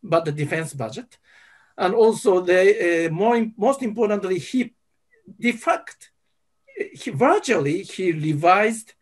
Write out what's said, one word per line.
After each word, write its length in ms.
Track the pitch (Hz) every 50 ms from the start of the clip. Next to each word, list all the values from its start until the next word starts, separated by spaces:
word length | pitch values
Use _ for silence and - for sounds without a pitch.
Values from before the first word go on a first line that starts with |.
but 220 | 226 165 165 165 165
the 80 | 156
defense 420 | 143 151 147 143 160 160 160 - -
budget. 440 | 135 113 110 - 233 247 _ _ _ _ _ _ _ _ _ _ _ _ _ _ -
And 160 | 190 180 214
also, 460 | 226 220 226 202 - - 208 185 180
they, 640 | 175 175 185 185 190 202 208 185 180 170 170 165 165
uh, 40 | 165
more 260 | 156 175 208 233 240
im-, 180 | 233 220 220 -
most 260 | 196 202 262 277 269
importantly, 560 | 262 208 214 233 220 208 208 196 190 185 185 160
he 360 | - - - 254 233 - _ _ _ _ _ _ _ _ _ _ _ - - _
de 140 | 226 240
facto, 540 | 233 226 - 330 339 - - - - _ - _ _ _ _ _ _ _ _ _ _ _ _ _ _ 415 - -
he 180 | - - - 247
virtually, 720 | 165 135 240 302 392 415 - 269 220 160 139 143 160 190
he 280 | 190 - - - 185 175
revised 840 | 160 156 151 156 147 147 170 175 185 202 214 226 226 226 - _ _ _